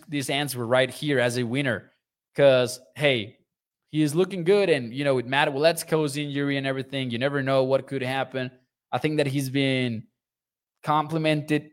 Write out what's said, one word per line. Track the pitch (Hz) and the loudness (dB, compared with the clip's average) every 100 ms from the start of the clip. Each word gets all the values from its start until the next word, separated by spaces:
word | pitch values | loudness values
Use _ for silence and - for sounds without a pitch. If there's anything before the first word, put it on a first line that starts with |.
| - | -6
this | 147 131 | -6 -2
answer | 143 147 123 | -2 -2 -4
right | 113 127 131 | 0 2 2
here | - 151 131 | -2 0 2
as | 120 120 | 2 0
a | |
winner | 117 131 139 95 - _ _ _ _ - | -2 -2 -2 -4 -6 _ _ _ _ 4
'cause, | 139 127 120 - - | 6 6 2 -4 -16
hey, | - 143 123 101 - _ _ _ _ _ | -2 0 0 -4 -12 _ _ _ _ _
he | 151 | -2
is | 151 | 0
looking | 160 185 190 | 0 -2 -2
good. | 165 202 185 | 2 2 4
And, | 147 117 | 0 -2
you | 131 | -4
know, | 143 131 | 0 0
with | 120 | 0
Matt | 139 156 | 0 2
Waletzko's | 135 160 170 - 156 151 143 | 2 2 2 0 0 0 -4
injury | 147 139 143 139 | -6 -4 -2 -2
and | 135 | -2
everything, | 135 131 139 127 | -4 -6 -6 -4
you | 117 | -2
never | 139 139 | -2 -2
know | 135 135 | 0 2
what | 131 135 127 | 2 0 0
could | 135 | -6
happen. | 127 135 131 131 123 - _ _ _ | -4 -4 -4 -6 -8 -12 _ _ _
I | 123 | -2
think | 156 151 | 0 0
that | 139 | 0
he's | 143 131 | 0 -2
been | 139 135 131 127 110 - _ _ _ _ _ _ _ | 0 0 0 -2 -4 -10 _ _ _ _ _ _ _
complimented | - 151 147 160 156 151 147 147 151 | -2 0 0 0 0 0 0 -2 -2